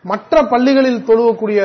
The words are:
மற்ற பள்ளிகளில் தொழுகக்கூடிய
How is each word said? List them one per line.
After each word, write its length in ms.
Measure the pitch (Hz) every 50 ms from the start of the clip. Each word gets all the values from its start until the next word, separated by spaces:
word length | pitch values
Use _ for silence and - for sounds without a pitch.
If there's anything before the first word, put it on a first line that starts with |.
| -
மற்ற 400 | 180 202 208 - - 330 320 285
பள்ளிகளில் 640 | - 247 240 247 269 277 269 262 262 247 220 175
தொழுகக்கூடிய 540 | - 226 226 233 233 214 - 220 208 214 202